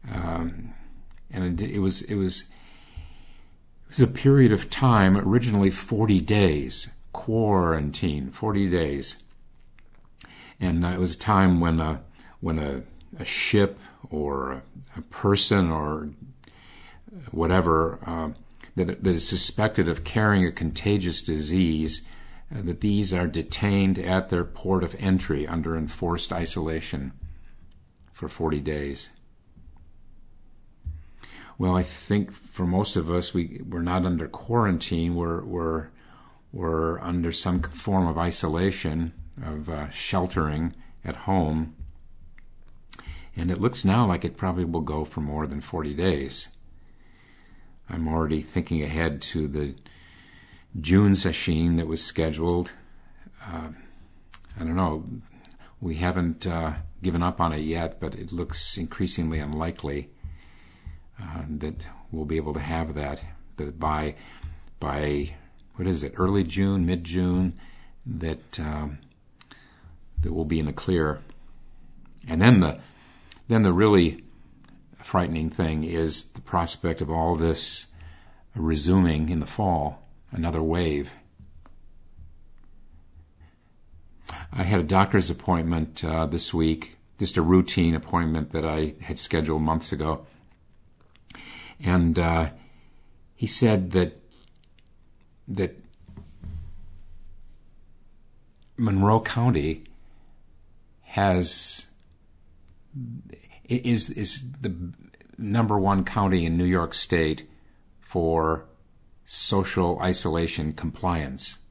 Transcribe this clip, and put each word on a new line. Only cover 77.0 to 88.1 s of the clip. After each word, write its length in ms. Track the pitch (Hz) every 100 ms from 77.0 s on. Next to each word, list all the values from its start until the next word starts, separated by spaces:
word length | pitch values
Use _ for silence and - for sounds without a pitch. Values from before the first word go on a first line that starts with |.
of 100 | 73
all 240 | 82 82
this 540 | 82 82 78 - - - - - - - - -
resuming 760 | - 80 80 78 95 87 78 78
in 120 | 82
the 60 | 73
fall, 640 | - 98 85 71 69 - - -
another 320 | - 82 80
wave. 480 | 80 85 85 73 69 - - _ - - - - - - - - - - - - - - - - - - - _ - _ _ _ - - - - - - -
I 100 | -
had 180 | 92 98
a 40 |
doctor's 440 | 78 95 98 101 80
appointment, 760 | 73 - 87 82 82 78 -
uh, 220 | 80 80 80
this 280 | 85 -
week, 420 | 85 80 78 - - _ -
just 180 | 95 -
a 60 |
routine 520 | 82 92 90 - 82
appointment 580 | 80 -